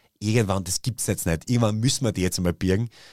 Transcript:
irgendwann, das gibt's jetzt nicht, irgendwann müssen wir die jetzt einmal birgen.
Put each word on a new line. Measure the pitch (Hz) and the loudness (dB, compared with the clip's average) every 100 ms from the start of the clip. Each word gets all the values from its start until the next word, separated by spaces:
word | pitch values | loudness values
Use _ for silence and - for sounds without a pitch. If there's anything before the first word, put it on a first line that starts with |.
| _ - | _ -6
irgendwann, | 107 117 101 98 | 0 2 2 0
das | 90 90 | -2 -4
gibt's | - 107 - | -4 -4 -4
jetzt | 95 90 | -2 0
nicht, | 82 - | -2 0
irgendwann | 120 113 110 | 2 2 2
müssen | 131 - 117 | 0 0 -2
wir | |
die | 95 | 0
jetzt | 92 - | -2 0
einmal | 90 | -2
birgen. | 85 95 95 117 - - | 0 0 0 -2 -10 -20